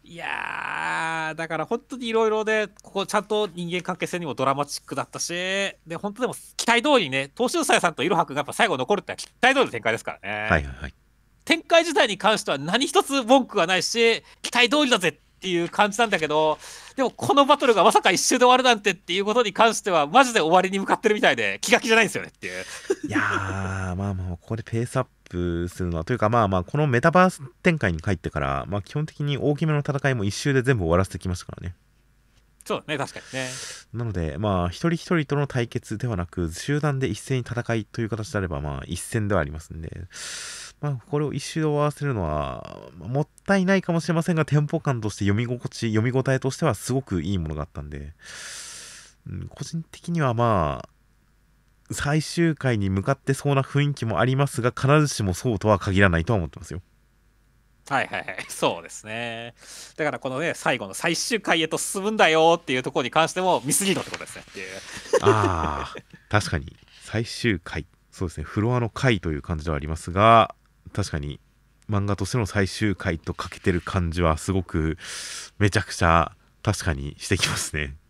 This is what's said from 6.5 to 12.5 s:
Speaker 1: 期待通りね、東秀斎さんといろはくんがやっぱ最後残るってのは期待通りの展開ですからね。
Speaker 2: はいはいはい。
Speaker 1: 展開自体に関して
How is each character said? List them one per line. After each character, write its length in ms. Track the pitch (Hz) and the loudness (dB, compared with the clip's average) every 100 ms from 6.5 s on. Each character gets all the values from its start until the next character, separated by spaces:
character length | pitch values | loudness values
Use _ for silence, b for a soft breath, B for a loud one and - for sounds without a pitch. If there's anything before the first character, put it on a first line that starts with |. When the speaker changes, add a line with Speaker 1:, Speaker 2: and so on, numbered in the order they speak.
| - | -4
Speaker 1:
期 100 | - | 2
待 160 | 240 | 2
通 160 | 285 269 | 4 2
り 100 | 151 | 2
ね、 220 | 135 139 - | -2 -4 -2
東 180 | 254 | -2
秀 100 | 339 | 0
斎 180 | - 220 | 2 4
さ 80 | - | 2
ん 60 | - | 0
と 80 | |
い 60 | - | 0
ろ 60 | 175 | 2
は 80 | |
く 100 | - | 0
ん 20 | 143 | -4
が 60 | |
や 20 | |
っ 20 | 135 | -4
ぱ 80 | |
最 140 | 117 214 | 0 2
後 100 | 139 | 2
残 200 | 127 202 | 0 -2
る 40 | |
っ 20 | |
て 100 | - | -2
の 0 | |
は 40 | 92 | -12
期 100 | - _ | -12 _
待 140 | 247 269 | 4 4
通 40 | |
り 40 | 165 | 2
の 60 | |
展 100 | 117 | 0
開 120 | 113 | 0
で 40 | 110 | -2
す 60 | |
か 160 | - 76 | -4 -10
ら 80 | 98 | -8
ね。 120 | 107 107 | -6 0
Speaker 2:
は 120 | 82 | 0
い 40 | |
は 100 | 69 | 0
い 20 | 65 | -12
は 80 | 71 | -14
い。 40 | _ _ _ _ _ | _ _ _ _ _
Speaker 1:
展 200 | - 330 | -2 -2
開 180 | - 330 | 4 2
自 140 | 339 294 | 4 2
体 120 | 262 | 2
に 120 | 190 | 2
関 180 | 202 214 | 2 2
し 60 | |
て 80 | - | -2